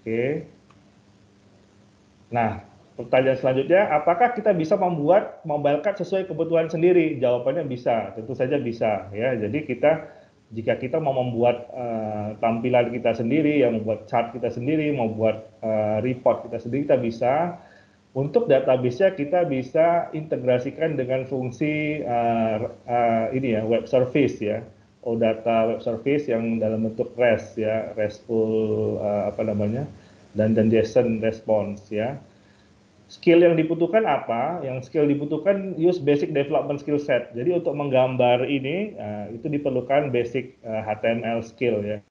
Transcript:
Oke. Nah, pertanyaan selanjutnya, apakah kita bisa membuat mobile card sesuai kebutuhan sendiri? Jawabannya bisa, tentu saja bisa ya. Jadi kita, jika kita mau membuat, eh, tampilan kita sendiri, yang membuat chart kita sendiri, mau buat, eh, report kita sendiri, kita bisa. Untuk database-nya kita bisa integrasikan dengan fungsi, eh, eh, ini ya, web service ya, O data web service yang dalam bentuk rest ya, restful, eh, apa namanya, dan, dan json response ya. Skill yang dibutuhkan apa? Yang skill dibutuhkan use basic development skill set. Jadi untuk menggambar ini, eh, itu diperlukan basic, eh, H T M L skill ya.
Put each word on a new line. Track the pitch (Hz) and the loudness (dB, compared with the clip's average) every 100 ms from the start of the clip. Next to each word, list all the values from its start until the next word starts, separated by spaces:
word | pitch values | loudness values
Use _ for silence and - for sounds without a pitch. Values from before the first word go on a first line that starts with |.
Oke. | 113 113 127 160 - - _ - _ _ _ _ _ _ _ _ _ _ _ _ _ _ _ | -4 -4 -2 -4 -8 -20 _ -20 _ _ _ _ _ _ _ _ _ _ _ _ _ _ _
Nah, | 120 110 92 - - _ - | 0 0 -2 -14 -20 _ -14
pertanyaan | 120 131 131 131 | 2 4 4 2
selanjutnya, | 135 131 131 180 208 | 2 0 4 4 4
apakah | 151 151 175 240 240 | 2 2 2 2 2
kita | 214 | 0
bisa | 185 156 202 | 0 2 2
membuat | 185 170 143 190 220 - 160 | 0 0 4 4 4 -12 -6
mobile | 147 143 147 | -2 0 0
card | 208 202 | -2 -4
sesuai | 175 196 185 | -4 -4 -4
kebutuhan | 156 165 165 160 | -4 0 0 0
sendiri? | 165 170 180 160 139 | 2 4 6 4 2
Jawabannya | 120 123 120 156 | 0 2 0 -2
bisa, | 143 123 - 117 98 | -4 -4 0 0 -2
tentu | - 110 131 | -8 -10 -4
saja | 131 143 | -2 0
bisa | 120 113 113 101 95 | -2 -2 0 0 -4
ya. | 98 127 | -4 -2
Jadi | 123 104 139 151 | -2 -2 -4 -4
kita, | 120 147 160 - - - _ _ | 0 2 2 -2 -18 -20 _ _
jika | 113 110 117 | -8 -2 -2
kita | 127 160 | -2 -2
mau | 151 | 0
membuat, | 131 127 113 120 123 - | -2 -2 2 2 2 -4
eh, | - 120 113 107 107 104 107 | -10 -6 -4 -4 -6 -6 -2
tampilan | 113 113 123 123 120 | -2 0 2 2 2
kita | 120 120 120 | 0 -2 0
sendiri, | 117 147 147 147 | 0 2 2 4
yang | 127 113 | 2 2
membuat | 104 104 - | -2 -4 -2
chart | 120 113 | -2 -2
kita | 127 117 | -4 -6
sendiri, | 120 123 156 151 | -4 -2 0 0
mau | 143 117 | 0 -2
buat, | 104 110 - - - | 0 0 0 -8 -10
eh, | 113 110 107 107 123 | -4 0 0 0 -2
report | 127 127 113 120 | 0 2 0 -2
kita | 117 | -10
sendiri, | 120 131 143 | -6 -6 2
kita | 139 | 2
bisa. | 120 113 123 143 175 170 - - _ _ _ | 2 -2 0 0 -2 -6 -16 -20 _ _ _
Untuk | 131 143 233 233 | -6 0 0 4
database-nya | 135 131 127 123 120 190 | 2 4 2 2 2 0
kita | 185 143 180 165 | 0 -2 0 0
bisa | 135 127 160 165 170 - | -2 -2 2 2 2 -2
integrasikan | 156 156 131 123 123 131 139 160 143 | -8 -6 -4 2 2 0 -2 -2 -2
dengan | 123 131 131 | -2 -2 -2
fungsi, | 135 127 123 151 151 151 151 | -4 -6 -4 -2 -2 -2 -4
eh, | 131 120 117 113 113 107 117 | -2 0 2 2 0 0 -4
eh, | - - 120 117 113 113 131 | -10 -4 2 2 2 0 -2
ini | 135 | 0
ya, | 107 | 0
web | 110 117 - | 2 0 2
service | 127 127 151 131 - | 2 2 2 2 0
ya, | 104 110 117 - _ _ - | -4 -4 -8 -20 _ _ -6
O | |
data | 117 113 110 120 113 113 | 0 0 0 0 2 2
web | 110 | -2
service | - 117 139 147 147 | -4 -4 0 -2 0
yang | 117 113 113 | -2 0 0
dalam | 107 110 113 | 0 0 -4
bentuk | 110 117 | -4 -8
rest | - 123 110 - | 2 2 2 -2
ya, | - 107 110 92 | -4 -2 -2 -4
restful, | 104 107 - - 113 110 110 110 107 107 107 | -4 -4 -4 -4 0 2 0 0 0 -2 -2
eh, | 104 104 98 | -2 0 -2
apa | 104 110 | -2 -2
namanya, | 104 104 117 147 - - - - | 0 -2 -2 -6 -12 -20 -20 -12
dan, | - 110 110 | 0 2 4
dan | 110 | 4
json | 113 110 127 113 113 | 4 2 2 2 0
response | 110 110 - 110 101 101 - | -2 -4 0 0 0 -8 -8
ya. | 104 113 139 - _ _ _ _ _ _ _ _ | -4 -4 -6 -16 _ _ _ _ _ _ _ _
Skill | - - 170 175 | -2 6 8 8
yang | |
dibutuhkan | 160 160 165 170 220 | 6 0 0 2 2
apa? | 208 139 - 117 139 175 139 | 2 0 0 -2 -2 -4 -6
Yang | 127 127 | -8 -4
skill | 160 147 | 0 2
dibutuhkan | 143 147 151 185 196 190 165 | 2 0 -2 0 0 -2 0
use | 170 175 | 2 2
basic | 139 143 160 | 2 2 2
development | 147 139 143 139 143 | -2 0 0 -2 -6
skill | - 147 | -2 -2
set. | 147 127 - 117 | 2 0 0 -4
Jadi | 123 175 | 0 0
untuk | 165 147 | -2 -4
menggambar | 143 127 131 127 123 123 | 0 2 2 4 4 4
ini, | 127 143 131 170 214 | 2 -2 -2 -4 -6
eh, | 190 104 104 104 117 | -8 -10 -10 -10 -10
itu | 156 | -6
diperlukan | 147 147 127 123 139 147 | -4 -2 -2 0 0 2
basic, | 123 117 127 123 - 120 | -2 -2 -4 -8 -14 -8
eh, | 110 | -6
H | 104 107 | -4 -2
T | 113 | -2
M | 117 | -2
L | 113 117 113 | -2 -4 -6
skill | - 120 107 101 | -4 -2 0 -4
ya. | 107 _ | -8 _